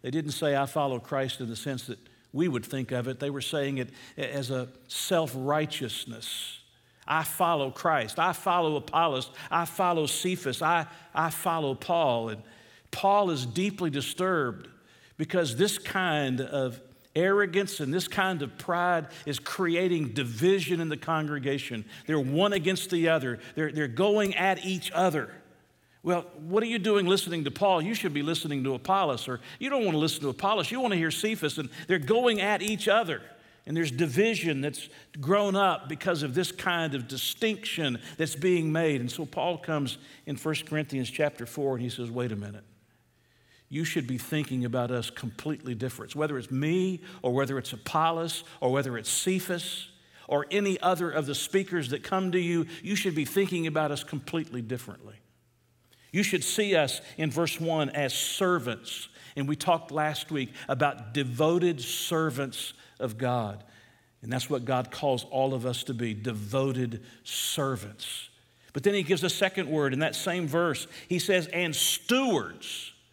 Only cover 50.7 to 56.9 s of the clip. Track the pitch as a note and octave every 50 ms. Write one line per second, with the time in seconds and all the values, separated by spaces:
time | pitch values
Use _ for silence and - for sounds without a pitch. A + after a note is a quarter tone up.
50.7 | F#3 - - F3+ F#3 D#3+ F3 E3+ C3+ D#3 D3 C3+ C#3+ - - - - F#3+ F#3+ F#3+
51.7 | F3+ E3+ C#3+ A#2+ C#3 D3 - - F#3+ F#3+ F#3+ F#3 E3+ F#3 F3 E3+ E3+ E3 D#3+ E3
52.7 | - - - F3+ G#3 F#3+ - F#3+ D#3 D#3 D3 C3+ - G3 G3+ - F#3 E3+ E3 D#3+
53.7 | D3+ D#3+ D#3 D3 D3 - - - - C#3 - - - E3 D3+ - A2+ B2 A#2 A2
54.7 | B2+ A#2+ - - G#2 - - G#2 G#2+ G#2+ _ _ _ _ _ _ _ _ _ _
55.7 | _ _ _ _ _ _ _ _ - F3+ G#3 G3+ G3 F3 B2+ - - - G#3+ G3+
56.7 | F#3+ D#3+ D3 B2